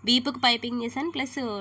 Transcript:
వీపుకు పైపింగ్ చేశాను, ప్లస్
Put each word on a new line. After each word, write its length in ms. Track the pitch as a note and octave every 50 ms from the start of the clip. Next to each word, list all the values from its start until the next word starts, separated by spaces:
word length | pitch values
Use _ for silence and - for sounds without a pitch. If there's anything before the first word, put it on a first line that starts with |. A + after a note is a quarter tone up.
| -
వీపుకు 340 | A3 B3 B3+ A#3+ C#4 B3 B3+
పైపింగ్ 440 | - A#3+ A#3 A3+ - A#3+ A#3+ A#3+
చేశాను, 280 | A#3 A#3+ - C4+ C#4+ E4+
ప్లస్ 280 | E4 - C4 C4 - C#4+ B3+ A3+ G#3 G3+